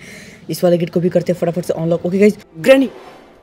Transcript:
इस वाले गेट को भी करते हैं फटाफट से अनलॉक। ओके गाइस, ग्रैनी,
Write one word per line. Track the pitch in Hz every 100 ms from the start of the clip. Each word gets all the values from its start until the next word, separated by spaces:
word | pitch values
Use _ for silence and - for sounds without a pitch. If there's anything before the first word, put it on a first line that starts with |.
| - - - - -
इस | 165
वाले | 180 170
गेट | 170
को | 180
भी | 175
करते | 175 170
हैं | 170
फटाफट | 170 175 -
से |
अनलॉक। | - 165 170 175
ओके | 190
गाइस, | 208 208 - 165
ग्रैनी, | 160 269 254 - - - - _